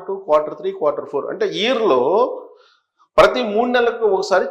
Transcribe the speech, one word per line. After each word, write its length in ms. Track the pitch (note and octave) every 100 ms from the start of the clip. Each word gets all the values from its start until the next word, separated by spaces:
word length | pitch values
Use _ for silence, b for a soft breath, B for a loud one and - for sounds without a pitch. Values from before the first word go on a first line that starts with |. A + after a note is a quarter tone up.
| F#3+
two, 100 | G3 -
quarter 260 | D3+ D3+ D#3
three, 160 | F#3 F#3+
quarter 240 | D3+ - -
four 180 | C#3 A#2
అంటే 180 | F#3+ G#3+
ఇయర్లో 540 | D#3+ A3 B3+ G#3+ B2+ B2+ G3 C4 - - b b b b _ _ -
ప్రతి 240 | F#3 B3+
మూడు 280 | A3+ G#3 B3
నెలలకు 360 | B3 A#3 A3+ A3
ఒకసారి 400 | F#3+ - F#3 -